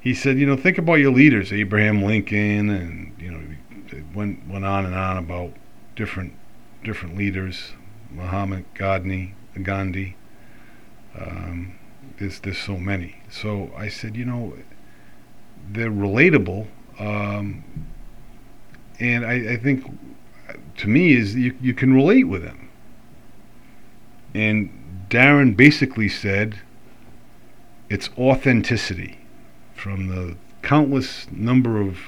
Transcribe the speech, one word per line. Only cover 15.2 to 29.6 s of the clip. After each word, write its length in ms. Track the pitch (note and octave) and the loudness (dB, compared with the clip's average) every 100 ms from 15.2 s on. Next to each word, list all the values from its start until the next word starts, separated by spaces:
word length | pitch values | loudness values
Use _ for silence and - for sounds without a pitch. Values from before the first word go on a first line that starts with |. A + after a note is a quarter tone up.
| - - - - F#2+ | -18 -18 -18 -16 -10
they're 200 | G2+ A2+ | -4 -2
relatable, 760 | G#2 G2+ G#2 E3+ D3 F2+ G2 G#2+ - - - | 0 0 6 6 6 2 -4 -8 -12 -18 -10
um, 640 | G#2 G#2 G#2 G#2 G2+ G2 - - - - - - - - - - - - - - | -6 -4 -4 -6 -6 -8 -12 -12 -12 -12 -14 -14 -16 -18 -18 -16 -16 -16 -16 -4
and 280 | A#2+ A#2+ A#2 | 0 0 0
I, 260 | B2 A2 | -2 -2
I 40 | A#2+ | 0
think, 260 | B2 C3 - - - - - - - - D2 - | 2 0 0 -14 -14 -16 -18 -18 -16 -16 -16 -6
to 100 | G2+ | 4
me, 260 | B2 F3 | 6 8
is 200 | B2+ G#2 | 6 4
you, 200 | A2+ B2+ - | 2 0 0
you 140 | B2+ | -2
can 180 | A#2+ C3 | 4 6
relate 320 | C3 C#3+ B3 | 8 8 6
with 180 | C4 F#2+ | 6 0
them. 280 | D#2+ - - - - - - - - - - - - - - - - - - | -6 -12 -18 -18 -18 -18 -18 -20 -18 -18 -18 -20 -18 -18 -18 -16 -18 -18 -10
And 360 | G#2+ G#2+ G#2+ G2+ - D2+ F#2 F#2+ | -2 2 2 0 -8 -14 -12 -2
Darren 480 | A#2 C3 D3 C3 G2+ | 6 8 8 6 8
basically 520 | C#3+ D3 C3 - G#2 | 8 8 0 0 -2
said, 480 | - G#2 G2 A2 G#2 - - - - - - - - - - - - - | 0 -2 0 -2 -6 -16 -18 -18 -20 -18 -18 -18 -20 -20 -18 -18 -18 -6
"It's 220 | G#2 - - | -4 -4 0
authenticity." 1000 | B2+ C3 C#3+ A#2+ - A2+ - F2 - - - - - - | 4 4 6 4 4 0 -2 -6 -8 -12 -18 -18 -18 -20